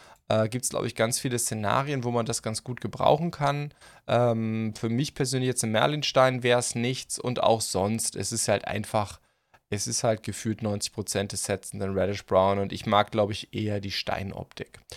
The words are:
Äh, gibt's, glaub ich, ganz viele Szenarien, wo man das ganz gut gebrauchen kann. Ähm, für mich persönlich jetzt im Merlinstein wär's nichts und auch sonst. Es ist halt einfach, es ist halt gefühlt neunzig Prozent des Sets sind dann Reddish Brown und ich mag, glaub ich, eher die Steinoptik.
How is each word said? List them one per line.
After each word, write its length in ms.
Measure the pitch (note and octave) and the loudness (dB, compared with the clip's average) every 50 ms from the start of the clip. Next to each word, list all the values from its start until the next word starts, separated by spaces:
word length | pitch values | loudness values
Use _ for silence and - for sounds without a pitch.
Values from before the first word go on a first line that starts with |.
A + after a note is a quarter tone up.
| - - - _ _ - | -20 -20 -20 _ _ 0
Äh, 180 | G#2+ A2 A2 G#2+ | 2 2 2 0
gibt's, 220 | A#2 B2+ - - | -2 -4 -4 -2
glaub 140 | - - - | -2 -2 -2
ich, 100 | A#2 - | -2 0
ganz 240 | - A#2 A#2 B2 - | 0 0 0 0 -2
viele 200 | - C3+ A#2+ A#2 | -2 -2 -2 -2
Szenarien, 640 | - - A2+ A2 G#2+ G2+ A#2 C3 C3+ C#3+ D3 C3 A#2 | -2 -2 -2 -2 0 0 2 2 0 0 -2 -2 -2
wo 60 | B2 | 0
man 160 | A#2+ A#2+ A2+ | 0 0 0
das 160 | A#2 A#2 - | -2 -2 -4
ganz 200 | - A2+ A2 - | -4 -4 -6 -6
gut 200 | - - B2 - | -6 -8 -8 -8
gebrauchen 480 | - A2 - - - B2 C#3+ D3 E3+ E3+ | -8 -8 -2 2 4 4 4 4 2 -2
kann. 420 | - - C#3+ C#3+ C#3+ C#3+ D3 D3 - _ - - - - _ | -2 -2 -2 -2 -2 -2 -6 -10 -12 _ -20 -20 -20 -12 _
Ähm, 680 | - A2+ A#2 B2 A#2+ A#2 A2+ A2+ A2 A2 A2 A2+ A2 G#2 | 0 2 4 4 4 2 2 0 -2 -2 -2 -2 -4 -4
für 140 | - - A2+ | -4 -2 0
mich 240 | A#2 B2 D#3 - - | 0 0 0 -2 -2
persönlich 320 | - C#3 B2 C3 B2+ B2+ | -2 -2 0 0 0 0
jetzt 180 | B2+ B2 - - | 0 0 0 0
im 80 | A2+ | 0
Merlinstein 720 | A2 A2 C3+ C#3+ D3+ D3+ C#3+ - - C3+ C3 C3 B2+ B2 | 2 4 4 4 2 0 -2 2 4 6 6 6 4 2
wär's 320 | A#2+ B2 A#2+ B2 A#2+ - - | 4 4 4 4 2 0 -2
nichts 440 | A#2 A#2 B2+ C3 - - - - - | -2 -2 -2 -2 -4 -6 -8 -8 -6
und 240 | - A#2+ B2 - | -4 -2 0 2
auch 200 | - - A2+ A2 | 4 4 4 4
sonst. 520 | - - - F#2 F#2+ G#2 A2+ A2+ - - - | 0 0 0 0 2 2 0 -2 -2 -4 -4
Es 160 | - G2 - | -4 -4 -4
ist 140 | A#2+ A2 - - | -2 -2 0 2
halt 180 | G#2 G2+ - | 2 0 0
einfach, 540 | - F#2 G#2+ G#2 - - A2 G#2 - - - _ _ _ _ _ _ _ _ _ - | -2 -4 -4 -4 -2 0 -2 -2 -2 -6 -14 _ _ _ _ _ _ _ _ _ -6
es 160 | G#2 G#2 - | -4 -4 -2
ist 180 | A#2+ A#2 - - | -2 -2 0 2
halt 180 | A#2 A2 G#2+ | 2 0 0
gefühlt 380 | - - G2+ - - A2+ G#2+ - | -2 -6 -6 -4 -2 -4 -2 -2
neunzig 320 | A2+ G#2+ G2+ G2+ - - | -2 -2 -2 -2 -4 -6
Prozent 400 | - - G2 - - G2 G2+ G2+ | -6 -6 -6 -2 -2 -2 -2 -2
des 120 | - - - | -4 -4 -4
Sets 260 | - G2+ F#2+ - - | -2 -4 -4 -4 -8
sind 100 | - G2 | -8 -6
dann 160 | G2 F#2+ F#2+ | -4 -2 2
Reddish 300 | F#2+ F#2 F#2+ G2+ G2+ - | 2 2 2 0 -2 -2
Brown 320 | - G2 F#2 F#2+ G2 G2 G2 | 2 4 6 6 6 4 2
und 140 | G2 F#2 | 0 -2
ich 120 | F#2 F#2 - | -6 -6 -2
mag, 260 | A2+ G#2 G#2 G#2 - | 2 4 4 4 4
glaub 200 | - A2 G#2 G2+ | 2 2 2 2
ich, 240 | G#2 - - - - | 0 -6 -10 -8 -6
eher 260 | G#2 G#2+ G#2+ G#2 G2+ | -4 -2 -2 -2 -4
die 100 | G2 G2 | -4 -4
Steinoptik. 920 | - - - - G2+ - F#2+ G2 - - - - - - - - - - - - - | -6 -4 -4 -4 -4 -4 -4 -6 -8 -10 -12 -12 -12 -14 -14 -14 -16 -20 -20 -20 -20